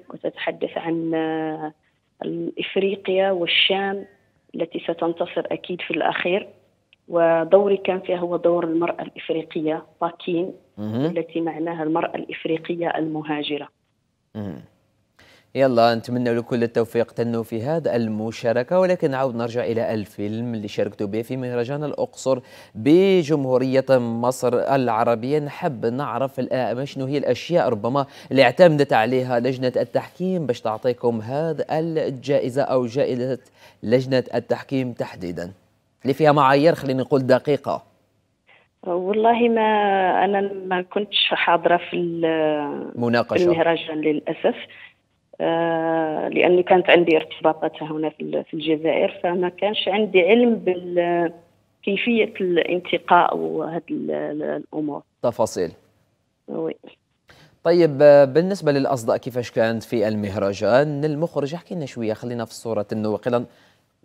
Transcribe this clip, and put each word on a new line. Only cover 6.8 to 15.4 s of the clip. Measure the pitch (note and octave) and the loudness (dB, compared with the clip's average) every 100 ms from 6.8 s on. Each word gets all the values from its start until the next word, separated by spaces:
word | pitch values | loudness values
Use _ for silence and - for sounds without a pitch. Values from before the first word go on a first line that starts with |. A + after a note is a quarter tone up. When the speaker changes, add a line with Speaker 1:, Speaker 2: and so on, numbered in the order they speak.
| _ _ - | _ _ -4
Speaker 1:
ودوري | E3+ E3 E3 D#3+ F#3+ G3+ G3 | 2 4 2 6 6 6 0
كان | - F#3 | 0 -4
فيها | F#3 F3 | -4 -4
هو | F3 E3+ | -2 0
دور | E3+ E3+ | 2 2
المرأة | E3 E3 E3+ - | 0 0 -2 -4
الإفريقية | D#3 - - D#3+ D#3+ F3 D#3 D#3+ - _ | -10 -10 -6 -6 -6 -4 -4 -4 -8 _
باكين، | E3+ - - E3+ F#3+ - _ - | -6 -6 -4 -4 -4 -10 _ -10
Speaker 2:
مهم. | G#2+ A2+ | -6 -2
Speaker 1:
التي | D#3 E3+ E3 E3 | -2 -2 -6 -4
معناها | E3 D#3 E3 E3 | -4 -4 -6 -4
المرأة | D#3 E3 - - | -2 -2 -2 -6
الإفريقية | - - D#3+ D#3+ D#3+ E3+ E3+ - | -10 -8 -4 -4 -4 -6 -2 -2
المهاجرة. | D#3+ D#3 D#3 D3+ D3 C#3+ C#3 _ _ _ _ _ _ | -2 -6 -6 -6 -4 -8 -10 _ _ _ _ _ _
Speaker 2:
مهم. | A2 G2+ C#2 - _ _ _ _ _ _ _ | -12 -10 -12 -18 _ _ _ _ _ _ _